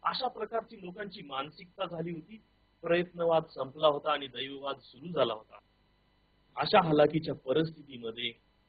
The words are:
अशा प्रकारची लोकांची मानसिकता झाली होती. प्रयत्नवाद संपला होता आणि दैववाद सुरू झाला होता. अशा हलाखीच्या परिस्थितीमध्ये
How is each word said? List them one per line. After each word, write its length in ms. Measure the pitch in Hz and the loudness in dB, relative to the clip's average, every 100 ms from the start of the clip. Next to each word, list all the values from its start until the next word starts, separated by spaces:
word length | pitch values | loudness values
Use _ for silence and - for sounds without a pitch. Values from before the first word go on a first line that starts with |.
अशा 240 | - 180 254 | -4 -2 -4
प्रकारची 580 | 226 214 226 214 208 180 | -4 -4 -4 -6 -10 -12
लोकांची 360 | 190 202 202 | -10 -10 -10
मानसिकता 640 | 143 131 147 202 180 - 180 | -8 -6 -6 -10 -14 -8 -6
झाली 260 | 170 170 | -6 -6
होती. 300 | 160 - 220 _ _ _ _ | -8 -12 -18 _ _ _ _
प्रयत्नवाद 640 | 165 170 175 175 170 160 160 | 0 2 0 0 4 4 2
संपला 420 | - 131 151 156 | -4 -8 2 4
होता 240 | 143 156 | 4 2
आणि 160 | 147 135 | 0 -2
दैववाद 480 | 120 135 139 139 135 | -10 -10 -8 -8 -8
सुरू 320 | - - 165 | -12 -16 -6
झाला 220 | 151 120 | 0 0
होता. 240 | 107 110 104 _ _ _ _ _ _ _ _ _ - | 0 -10 -20 _ _ _ _ _ _ _ _ _ -2
अशा 320 | 143 196 165 | 4 6 6
हलाखीच्या 480 | 151 147 156 156 - | 6 6 4 -2 -4
परिस्थितीमध्ये 1000 | 131 156 160 - 139 127 113 113 120 113 _ _ | 0 0 0 -4 -14 -10 -8 -6 -6 -6 _ _